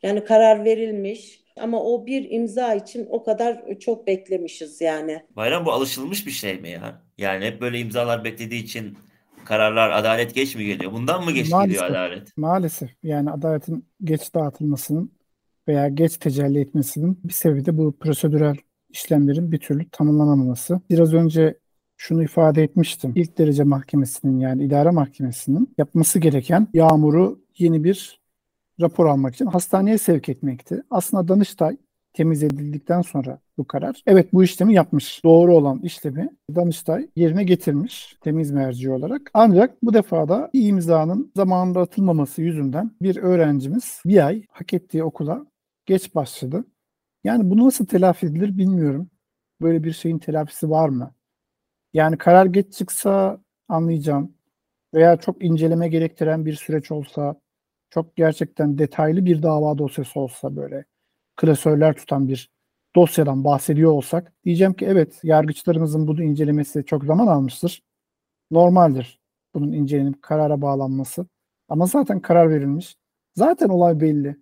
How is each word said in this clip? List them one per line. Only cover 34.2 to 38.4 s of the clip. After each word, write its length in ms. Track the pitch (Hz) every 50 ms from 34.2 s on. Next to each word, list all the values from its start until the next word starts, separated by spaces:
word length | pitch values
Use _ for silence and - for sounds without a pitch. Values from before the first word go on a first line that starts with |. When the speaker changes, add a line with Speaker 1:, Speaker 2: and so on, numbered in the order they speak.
| 175 - -
Speaker 3:
bu 100 | 185 185
işlemi 300 | 180 - - 180 214 220
yapmış. 500 | 185 156 - - 147 - - - - -
Doğru 320 | 165 165 165 175 175 175
olan 240 | 160 143 139 131 127
işlemi 500 | - 175 - - - 151 131 147 190 302 _ _ _ - 151
Danıştay 520 | 175 175 170 160 - - - 160 208 294 - _
yerine 280 | 160 170 160 160 190 208
getirmiş 720 | 180 180 - - 170 143 143 175 247 - - - - _ _
temiz 300 | _ 156 151 160